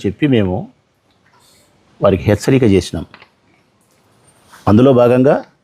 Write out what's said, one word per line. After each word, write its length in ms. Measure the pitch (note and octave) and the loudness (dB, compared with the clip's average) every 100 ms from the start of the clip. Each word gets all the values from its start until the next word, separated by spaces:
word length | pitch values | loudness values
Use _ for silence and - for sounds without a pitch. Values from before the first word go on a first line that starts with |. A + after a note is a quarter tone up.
| G2+ | -4
చెప్పి 200 | - D3 | -6 -2
మేము 420 | A#2+ F#2+ F#2 A3 _ _ _ _ _ _ _ _ _ _ _ _ _ | -2 -2 -6 -10 _ _ _ _ _ _ _ _ _ _ _ _ _
వారికి 200 | A2 F#2 | 0 0
హెచ్చరిక 420 | F2 G#2 - C3+ | 0 -2 0 0
చేసినాం. 420 | A#2+ G2 - E2 F2 - - _ _ _ _ _ _ _ _ _ _ _ _ - - | 2 0 -2 -10 -14 -18 -20 _ _ _ _ _ _ _ _ _ _ _ _ -12 0
అందులో 240 | G#2+ C3 | 2 4
భాగంగా 420 | B2 A#2+ B2+ C3 A3 - _ | 4 2 2 0 -2 -6 _